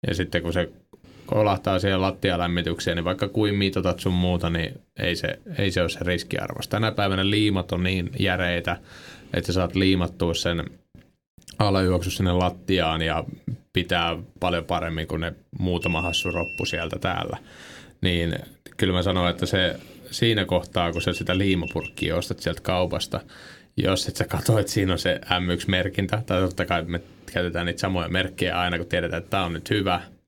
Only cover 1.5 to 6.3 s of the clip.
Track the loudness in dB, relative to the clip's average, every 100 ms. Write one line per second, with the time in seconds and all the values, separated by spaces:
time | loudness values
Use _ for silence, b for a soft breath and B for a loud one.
1.5 | 2 0 0 2 2 2 0 0 2 2
2.5 | 0 0 -2 -2 0 -2 -2 -2 0 2
3.5 | 4 2 2 0 0 0 2 2 2 0
4.5 | 0 -2 -6 _ -4 -2 -2 -4 -6 -10
5.5 | -2 0 2 0 -2 -2 -2 -2